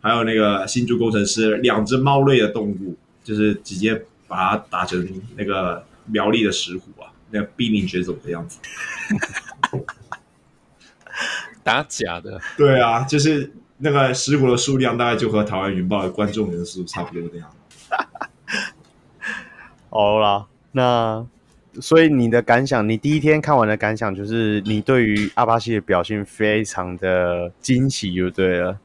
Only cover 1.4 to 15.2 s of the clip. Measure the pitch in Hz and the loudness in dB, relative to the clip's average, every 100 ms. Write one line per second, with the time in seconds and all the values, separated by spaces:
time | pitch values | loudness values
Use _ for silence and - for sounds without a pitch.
1.4 | 110 107 123 107 107 127 135 139 139 131 | 2 2 2 2 0 2 4 4 6 4
2.4 | 104 117 104 92 95 85 _ _ - 107 | 4 0 -4 -4 -8 -12 _ _ -8 0
3.4 | 107 104 - 92 107 110 - _ _ 92 | 2 0 -6 -2 -2 -2 -6 _ _ -2
4.4 | 92 107 - 90 90 92 90 95 - - | 0 0 -4 -6 -4 -4 -4 -8 -14 -8
5.4 | 98 98 90 85 - _ - 107 101 117 | -4 -2 -4 -6 -12 _ -4 0 2 2
6.4 | 104 92 - 90 - - - _ _ 107 | 2 -2 -6 -10 -12 -20 -20 _ _ -6
7.4 | 104 - 120 107 90 90 90 82 - 85 | -6 -4 0 0 0 -4 -4 -8 -8 -10
8.4 | 82 - - - - - - 214 - - | -10 -16 -18 -14 -12 -10 -4 -4 -4 -10
9.4 | - - - - - - - - _ _ | -14 -6 -6 -4 -10 -16 -16 -18 _ _
10.4 | _ _ _ _ - _ - - - - | _ _ _ _ -20 _ -16 -10 -8 -8
11.4 | - - - 117 156 - 104 85 85 101 | -10 -8 -2 -2 -2 -6 -6 -6 -10 -14
12.4 | - - 147 131 117 113 135 147 147 151 | -14 2 4 6 4 2 0 0 2 0
13.4 | 135 - _ _ 147 139 131 123 - 143 | -2 -12 _ _ 0 2 2 0 0 2
14.4 | 131 123 131 135 127 117 120 113 | 4 2 2 0 0 0 0 0